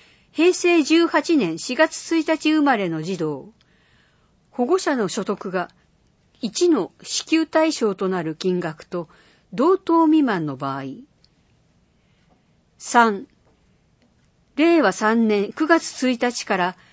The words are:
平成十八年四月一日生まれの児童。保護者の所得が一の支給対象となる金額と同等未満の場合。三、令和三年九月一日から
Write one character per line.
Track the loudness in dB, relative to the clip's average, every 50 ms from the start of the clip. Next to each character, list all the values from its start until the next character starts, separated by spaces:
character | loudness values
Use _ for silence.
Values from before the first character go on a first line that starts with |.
| _ _ _ _ _ _ -2
平 | 2 2 2 2
成 | 2 2 2 2 2
十 | 4 4 4 4 4
八 | 2 0 0 0 2 2
年 | 2 0 0 -4 -6
四 | -8 -4 0
月 | 0 0 0 -2 -6 -8 -4 -2
一 | -2 0
日 | -2 -2 -2 0 0 2
生 | 2
ま | 2 2 2
れ | 0 -2
の | -4 -6 -6
児 | -6 -6 -6
童。 | -6 -4 -6 -6 -8 -12 -18 -20 _ _ _ _ _ _ _ _ _ _ _ _ _ _ _ _ _ _ _
保 | -6 -4 0
護 | 0 0 0
者 | 0 -2 -2
の | -2 -2 -4
所 | -4 -6 -6
得 | -6 -6 -6 -8 -6
が | -6 -6 -6 -8 _ _ _ _ _ _ _ _ _ _ _ _ _ _
一 | -10 -8 -2 0 2 2
の | 2 2 0 -4 _ _
支 | -12 -10 -8 -8 -4
給 | -2 -2 0 0
対 | 0 0 0 2 0 0
象 | -2 -2 -2 -2
と | -2 -4
な | -4 -2 -4 -4
る | -6 -6
金 | -4 -2 -2 -2 -2
額 | -4 -6 -10 -12 -14
と | -12 -10 -10 -10 -12 _ _ _ _ _ _ _ _
同 | -4 0 2 2 2
等 | 0 _ 0 2 4 4
未 | 4 4 4 4
満 | 2 0 -2 -4
の | -4 -6
場 | -6 -6 -6 -6 -6
合。 | -8 -10 -12 -14 -18 _ _ _ _ _ _ _ _ _ _ _ _ _ _ _ _ _ _ _ _ _ _ _ _ _ _ _ _ _ _ _ _ _ _
三、 | _ -6 0 2 4 4 4 2 -2 -8 -14 _ _ _ _ _ _ _ _ _ _ _ _ _ _ _ _ _ _ _ _ _ _ _ _ _
令 | 0 2 4 4 4
和 | 4 2 2
三 | 0 0 2 2 2 2
年 | 2 2 0 -2 -4
九 | -4 -2 0
月 | 2 2 2 0 -4 -6 -4 -2 -2
一 | 0
日 | 0 -2 -4 -4 -4 -4
か | -4 -2
ら | 0 -2 -2 -4 -8 _ _